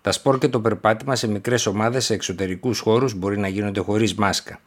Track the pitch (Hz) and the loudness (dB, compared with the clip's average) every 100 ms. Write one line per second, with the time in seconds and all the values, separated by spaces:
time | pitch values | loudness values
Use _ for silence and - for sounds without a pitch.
0 | - 92 - 131 143 127 110 104 107 110 | -2 0 2 2 2 2 0 2 2 2
1 | 135 127 117 104 104 120 110 101 113 127 | 0 -2 0 -2 0 0 2 0 0 0
2 | 117 104 - 90 95 90 127 110 - 113 | -2 -2 -4 -4 -4 -2 -2 -2 2 2
3 | 131 101 95 101 98 95 104 101 92 104 | 2 -2 -2 -2 -2 -2 -2 -2 0 2
4 | 110 92 101 87 - - | 2 2 0 0 -6 -18